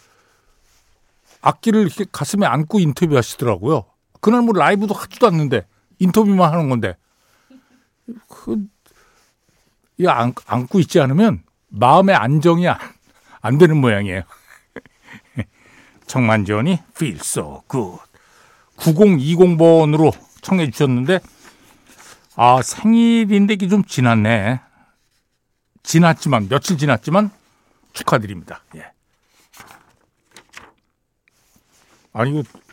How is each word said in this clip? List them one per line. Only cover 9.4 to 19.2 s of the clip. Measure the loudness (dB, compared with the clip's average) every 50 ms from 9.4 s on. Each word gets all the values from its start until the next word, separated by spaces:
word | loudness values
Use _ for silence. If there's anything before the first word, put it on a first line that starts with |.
| _ _ _ _ _ _ _ _ _ _ _ -2
이 | -2
안-, | 0 0 0 -2 -2 -4 -8 -8
안고 | -6 -6 -6 -4 -2 0 0
있지 | 0 2 2 0
않으면 | 0 2 2 2 2 2 0 -2 -8 _ _ _ _ _
마음의 | -4 0 2 4 6 6 4 4 2
안정이 | 2 0 0 0 0 2 2 2 2 0
안, | -2 -4 -4 -8 -16 -20 _ _ _ _ _ _ _ -18 -10
안 | -6 -2 2 4
되는 | 4 4 4
모양이에요. | 4 2 0 0 -2 -4 -6 -6 -8 -10 -12 -16 -20 _ _ -20 _ _ _ -20 -20 -20 _ _ _ _ -20 -20 -20 _ _ _
<laughs> | -12 -12 -12 _ _ _ _ _ _ _ _ _ _ _
청만지원이 | -8 -4 -2 0 0 0 0 0 -2 -2 -2 -2 -2 -2 -4 -6 _ _
Feel | -8 -8 -8 -8 -8
So | -10 -10 -8 -8 -10 -10 -14 -20 -14 -10
Good. | -8 -8 -8 -8 -10 -18 -20 _ _ _ _ _ _ _ _ _ _ _ _ _ _
구공이공 | -4 -2 0 2 4 4 4 4 2